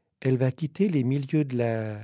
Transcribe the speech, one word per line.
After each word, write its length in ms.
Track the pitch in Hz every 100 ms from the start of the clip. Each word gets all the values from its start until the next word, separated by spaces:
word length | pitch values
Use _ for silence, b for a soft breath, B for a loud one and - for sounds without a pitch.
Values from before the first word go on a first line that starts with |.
| _ _
elle 160 | 135 127
va 140 | 131
quitter 380 | - 151 - 202
les 160 | 151
milieux 400 | 123 139 135 156
de 120 | 139 120
la 440 | 117 113 110 107